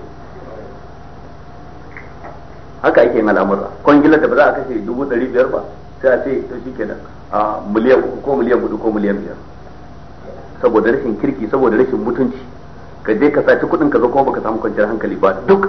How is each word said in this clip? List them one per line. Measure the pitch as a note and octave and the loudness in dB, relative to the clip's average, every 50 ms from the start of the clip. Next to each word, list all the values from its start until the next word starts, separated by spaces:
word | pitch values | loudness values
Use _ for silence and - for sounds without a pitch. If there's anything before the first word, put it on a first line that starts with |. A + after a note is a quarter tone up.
| - - - - - - - - - - - - - - - - - - - - - - - - - - - - - - - - - - - - - - - - - - - - - D#2+ - - - - - - - - - - | -12 -16 -18 -18 -18 -18 -18 -18 -18 -16 -16 -16 -16 -18 -18 -18 -18 -20 -20 -20 -20 -20 -20 -20 -20 -20 -20 -20 -20 -20 -20 -18 -18 -18 -18 -18 -20 -18 -18 -18 -18 -18 -18 -18 -18 -18 -18 -18 -18 -18 -18 -20 -20 -20 -10 -2
Haka | - B2 - B2 | 0 4 4 6
ake | A#2 - - | 4 4 4
yin | A#2 G#2+ G#2+ | 2 2 2
al'amura. | G2 F#2 F#2+ G2 G2 - - - - - - | 2 2 2 2 0 -2 -4 -8 -10 0 4
Kwangilar | C#3+ D3 C#3+ D3 D#3 D#3+ D3+ | 6 6 8 8 6 6 4
da | B2 | 4
ba | A#2 B2 | 4 4
za | C#3 - | 4 4
a | A#2+ B2+ | 4 2
kashe | C#3 C3 C3 A#2+ G#2+ G2+ | 0 -4 -6 -6 -6 -4
dubu | G#2+ A#2+ C3 C#3 | -4 -4 -4 -4
ɗari | C3+ A#2+ A#2 B2+ | -2 -2 -2 -2
biyar | B2+ A#2+ B2 C3 | 0 2 2 2
ba, | - - G#2 - - - - - - - - | 2 0 -4 -6 -8 -14 -16 -18 -18 -10 0
sai | - C3 B2 | 2 2 2
a | A2+ - | 2 2
ce | C#3 C3 A#2+ - | -2 -4 -4 -4
to | - B2+ A#2+ A#2+ | -6 -10 -12 -12
shi | C3 B2 | -10 -8
kenan, | - G#2+ G2+ G2+ - - - - - - - | -8 -6 -6 -8 -10 -12 -16 -18 -20 -10 -4
a | G2 G#2 G#2+ G#2+ G#2 - - G2+ | -2 0 0 0 -2 -6 -6 -2
miliyan | G#2 A2+ A2+ B2+ D#3+ - - | 0 2 4 6 6 6 4
uku | - - A2+ | 0 -4 -6
ko | - C#3 C#3 | -4 -2 0
miliyan | B2 A#2 A#2+ B2 A2 | 0 2 2 2 2
hudu | A2 - G#2+ | 0 -2 -4
ko | G#2+ - A2+ | -2 -2 -2
miliyan | G#2+ G#2 G2+ G2+ G2 G2+ | 0 0 0 0 -2 -2
biyar. | G2+ - - - - - - - - - - - - - - - - - - - - - - - - - - - | -6 -10 -12 -14 -16 -18 -20 -20 -20 -20 -20 -20 -20 -20 -20 -20 -20 -20 -20 -20 -18 -18 -18 -18 -18 -18 -6 0
Saboda | - A#2+ A2 G#2+ G2+ A2+ | 0 2 4 4 4 2
rashin | C3 C#3 C#3 A#2+ G#2 - | 2 0 0 -2 -2 -2
kirki, | - C3+ - - A2 | -2 -2 -2 -4 -4
saboda | G#2+ - C3 C3 A#2 G#2+ | -2 0 2 2 2 4
rashin | B2+ B2+ B2+ B2+ G#2+ G#2+ | 2 2 2 0 -2 -2
mutunci. | A#2 A#2+ C3 C3 A#2 - - - - - - - - - - - - - - - | -2 -2 0 -2 -2 -2 -6 -14 -16 -18 -18 -18 -18 -18 -18 -18 -18 -18 -8 -2
Ka | - A2 | -2 2
je | G2+ C#3 D3 | 2 2 2
ka | - D3 - | 2 2 2
saci | C3 B2 - - | 4 2 2 2
kuɗin | - E3 D#3+ D#3 - | 0 0 0 2 2
ka | - A2+ | 2 2
zo | A#2 B2 | 2 2
kuma | C#3+ - C3+ | 2 2 0
baka | B2 A2+ A#2 | 0 -2 -2
samu | - A2 A2 A2 | -4 -4 -4 -2
kwanciyar | A#2 G#2+ G2 A2 G#2 G#2 | -4 -2 0 0 0 0
hankali | A2 G#2 - G2+ F#2+ | 0 -2 -4 -4 0
ba. | F#2+ G2 F#2+ F#2+ - - | 2 2 2 2 0 2
Duk | - G3 G3 G3 | 4 4 4 4